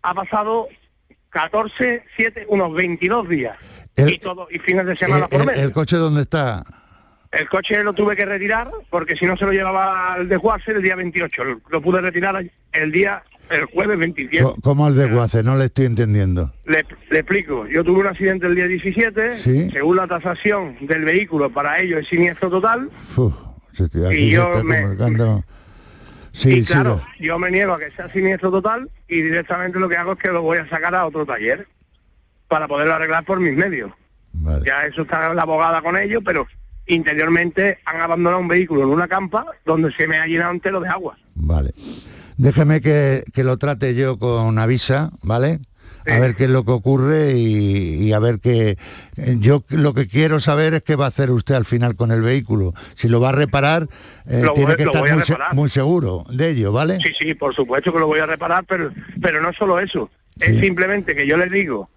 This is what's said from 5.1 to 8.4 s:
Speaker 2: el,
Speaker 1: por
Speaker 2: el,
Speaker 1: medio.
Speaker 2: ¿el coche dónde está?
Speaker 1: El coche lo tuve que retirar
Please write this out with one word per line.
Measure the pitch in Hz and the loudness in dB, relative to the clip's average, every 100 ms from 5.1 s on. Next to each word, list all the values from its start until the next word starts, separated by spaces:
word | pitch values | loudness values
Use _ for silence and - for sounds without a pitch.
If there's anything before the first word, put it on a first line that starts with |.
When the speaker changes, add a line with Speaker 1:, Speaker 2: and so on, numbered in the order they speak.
| - | 2
Speaker 2:
el, | - | 2
Speaker 1:
por | 139 | 2
Speaker 2:
el, | 247 | 2
Speaker 1:
medio. | 233 | 2
Speaker 2:
¿el | 139 | 0
coche | 143 156 175 | 0 0 2
dónde | 160 147 | 2 0
está? | 135 160 131 - - - _ - _ _ _ | 0 0 -2 -4 -10 -20 _ -20 _ _ _
Speaker 1:
El | 151 151 | -4 -2
coche | 190 190 208 | -4 0 0
lo | 208 | 0
tuve | 196 208 202 | 0 0 0
que | 202 | -2
retirar | 196 | -2